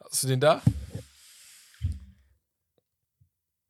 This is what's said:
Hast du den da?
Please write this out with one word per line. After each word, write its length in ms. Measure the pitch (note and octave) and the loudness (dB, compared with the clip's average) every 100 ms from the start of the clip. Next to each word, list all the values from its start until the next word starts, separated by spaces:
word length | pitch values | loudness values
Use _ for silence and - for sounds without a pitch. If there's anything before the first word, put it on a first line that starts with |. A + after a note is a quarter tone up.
Hast 200 | - - | -8 -6
du 40 | C3 | -2
den 120 | B2+ | 2
da? 200 | D3 C#3 - - - - - - - - - - - - - - - - _ _ _ _ _ _ _ _ _ _ _ _ _ _ | 4 4 2 0 -6 -14 -16 -20 -20 -20 -20 -20 -20 -8 -6 -6 -14 -20 _ _ _ _ _ _ _ _ _ _ _ _ _ _